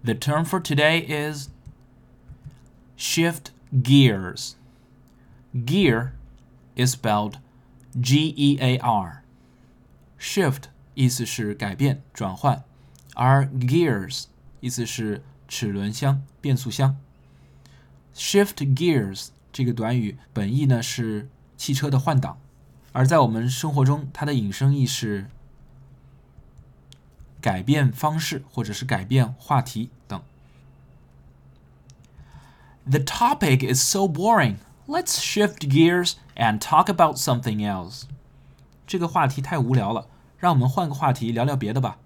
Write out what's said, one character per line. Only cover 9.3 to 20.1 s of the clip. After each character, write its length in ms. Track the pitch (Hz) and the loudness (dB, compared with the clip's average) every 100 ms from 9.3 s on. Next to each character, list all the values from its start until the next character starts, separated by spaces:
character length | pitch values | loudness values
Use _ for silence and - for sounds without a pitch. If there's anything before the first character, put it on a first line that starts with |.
| _ _ _ _ _ _ - _ - | _ _ _ _ _ _ -20 _ -14
Shift 520 | - 202 160 135 - - - | -4 0 0 0 -10 -20 -16
意 160 | - 127 | 0 0
思 160 | 123 117 | 0 -6
是 280 | - 107 | -4 -6
改 200 | 104 104 | -4 -8
变、 280 | 98 139 135 - | -2 -2 -2 -8
转 200 | - 98 | -8 -8
换， 300 | 92 139 135 - _ - - - | -2 0 -2 -8 _ -20 -20 -16
而 300 | - 123 139 | 0 4 4
gears 800 | 139 135 123 160 165 104 95 - - _ - - | 4 0 2 2 2 0 -4 -10 -12 _ -20 -12
意 100 | 123 | -8
思 160 | 120 117 | -6 -6
是 360 | - 110 101 - - - | -4 -6 -6 -10 -20 -14
齿 240 | - 107 | -6 -4
轮 220 | 98 101 | -4 -4
箱、 300 | 110 139 139 139 _ | -2 0 0 -4 _
变 160 | 143 127 | -2 -2
速 140 | 123 | -2
箱。 260 | - 135 135 - _ _ _ _ - - - _ - _ | 0 0 0 -10 _ _ _ _ -20 -20 -20 _ -20 _
Shift 400 | - - 202 202 - 139 | -12 0 2 2 0 0
gears 540 | 131 170 143 98 95 - _ _ | 2 2 2 0 -8 -16 _ _
这 100 | - | -4
个 120 | 123 | -2
短 260 | 117 113 123 | -2 -2 -2
语 160 | 107 | -2